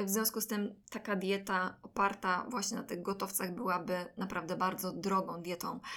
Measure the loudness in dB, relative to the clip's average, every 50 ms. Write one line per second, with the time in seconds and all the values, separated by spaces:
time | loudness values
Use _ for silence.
0 | 0 2 2 4 2 2 2 0 -2 0 0 0 0 0 -4 -8 _ -10 -10 -8
1 | -2 0 0 0 2 2 2 0 2 0 2 2 2 0 -2 -6 -16 -8 0 4
2 | 4 4 4 2 2 2 2 2 2 0 -2 -2 -2 0 -2 -4 -4 -4 -4 -4
3 | -2 -2 -2 -2 -2 -2 -2 -2 -2 -2 -2 -2 0 0 0 0 0 0 0 0
4 | -2 -4 -6 -6 -4 -2 -2 -4 -2 -2 0 2 2 2 2 0 -4 -4 -4 -2
5 | 0 2 2 2 2 0 -4 -6 -4 -4 -4 -4 -4 -6 -6 -6 -8 -8 -10